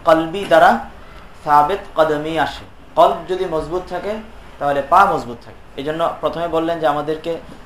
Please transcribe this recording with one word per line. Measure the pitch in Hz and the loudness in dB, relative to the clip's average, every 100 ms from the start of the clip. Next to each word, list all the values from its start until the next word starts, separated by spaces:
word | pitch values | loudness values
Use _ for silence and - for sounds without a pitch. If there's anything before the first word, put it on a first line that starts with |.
কলবি | 170 160 165 196 190 | 2 2 2 -6 2
দ্বারা | 160 180 - - - - - - - | 6 6 4 -4 -16 -20 -20 -20 -12
সাবেত | 156 147 147 196 - | 0 2 2 0 -4
কদমি | - 156 147 156 160 | 0 0 0 -2 -2
আসে, | 139 - - - - - | -4 -6 -16 -20 -4 2
কলব | 185 196 160 | 4 2 -4
যদি | 185 180 | -4 -4
মজবুত | 156 147 180 - | -4 -4 -6 -6
থাকে, | 175 196 220 - - - - | -8 -8 -8 -12 -20 -20 -6
তাহলে | 143 143 139 | -2 -2 2
পা | 165 196 | 4 4
মজবুত | 151 120 117 | 2 -6 -12
থাকে। | 113 - - - | -16 -20 -18 -10
এই | |
জন্য | 139 160 165 - | -6 -4 -4 -4
প্রথমে | 151 160 170 | -6 -4 -4
বললেন | 160 165 165 | -2 -2 0
যে | 156 | 0
আমাদেরকে | 147 147 156 170 160 - - | 0 -4 -6 -6 -8 -10 -20